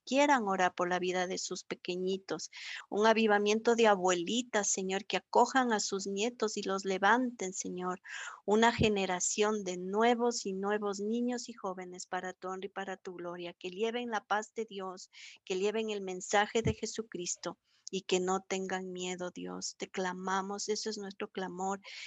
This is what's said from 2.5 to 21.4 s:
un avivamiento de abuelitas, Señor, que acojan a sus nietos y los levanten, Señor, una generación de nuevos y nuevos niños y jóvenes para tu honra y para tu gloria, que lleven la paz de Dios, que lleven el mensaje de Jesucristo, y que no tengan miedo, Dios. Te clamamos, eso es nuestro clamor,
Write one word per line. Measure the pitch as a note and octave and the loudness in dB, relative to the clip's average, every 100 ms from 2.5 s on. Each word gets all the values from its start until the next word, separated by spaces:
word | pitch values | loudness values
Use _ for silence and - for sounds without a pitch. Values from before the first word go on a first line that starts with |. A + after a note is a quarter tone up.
| - - - - | -12 -12 -12 -6
un | - A3 | 2 6
avivamiento | A3 A3 G#3 G#3 G#3+ A3+ A#3 | 6 6 6 4 2 4 6
de | A3+ | 6
abuelitas, | G3+ F3+ F3+ F3 A3+ B3 G#3+ G3 | 6 4 2 2 -2 0 0 0
Señor, | - F#3+ F#3+ | -2 -2 -4
que | - F#3 | -2 -4
acojan | - G#3+ A#3+ C4 B3 | 2 4 6 4 4
a | G#3+ | 2
sus | - G3 G3 | 0 -4 -4
nietos | G3 A3+ A#3+ A3 G#3+ | -2 -2 0 -2 -2
y | |
los | G3 G3 | -2 -2
levanten, | F#3+ F#3+ G3 A#3 B3+ A#3+ F#3 | 0 2 6 6 4 -4 -8
Señor, | F#3 F#3 F3+ F3+ F3+ - - - - | -6 -6 -4 -4 -6 -8 -12 -10 -8
una | - G#3+ A#3 | 4 6 6
generación | A#3 A3+ G3+ F#3+ F3+ - - G#3+ G#3+ | 6 4 4 2 0 -2 2 2 2
de | F#3 F3+ | -2 -6
nuevos | F#3 G3+ A#3 A#3+ A#3+ A#3 | -4 2 4 4 2 0
y | G3+ | -4
nuevos | F#3+ G3 G#3+ G#3 G3 | -4 -2 0 -2 -4
niños | G#3 A#3 A#3+ B3 A#3+ | -2 -2 -2 -4 -8
y | |
jóvenes | A#3 G3 F#3 F3+ F3+ - | -8 -8 -8 -10 -14 -8
para | F3+ F#3 | -6 -6
tu | F3+ F#3 | -8 -8
honra | F#3+ G3 | -8 -8
y | |
para | F#3+ G3 F#3 | -8 -8 -8
tu | - | -10
gloria, | F3 F3 F3 F3 | -10 -10 -8 -10
que | F3 F#3 | -10 -12
lleven | F3+ A3+ A#3 A#3+ | -4 -4 -2 -4
la | G#3+ | -4
paz | - G3+ G#3+ - | 0 -2 -2 -8
de | |
Dios, | A3+ G3 F#3+ F#3 - - - - | -8 -6 -8 -10 -16 -18 -20 -20
que | - F#3 | -6 0
lleven | G3+ G#3+ A3 | 0 0 -2
el | G#3 | -4
mensaje | F#3+ F#3 - G3+ G#3 - | -6 -8 0 2 2 0
de | A3+ | 0
Jesucristo, | G#3+ A3 - A3 - F3 - F3 - _ _ - | -2 -4 -8 -8 -8 -6 -6 -8 -10 _ _ -8
y | F#3+ | -8
que | - F#3 | 0 2
no | F#3 F#3+ | 2 0
tengan | F#3+ F#3+ F#3+ F#3 F#3 | -2 -4 -2 -4 -6
miedo, | F3+ F3+ F3+ F3+ | -8 -6 -6 -8
Dios. | F3+ F3+ F#3 F#3+ - | -8 -10 -8 -8 -8
Te | F#3+ | -10
clamamos, | - F#3 F3+ F#3 F#3+ F#3+ G3+ - | -4 -4 -4 -2 -2 -2 -6 -4
eso | G#3 A3 | -4 -4
es | G#3+ | -6
nuestro | G3+ G3 G#3 | -8 -10 -10
clamor, | - | -6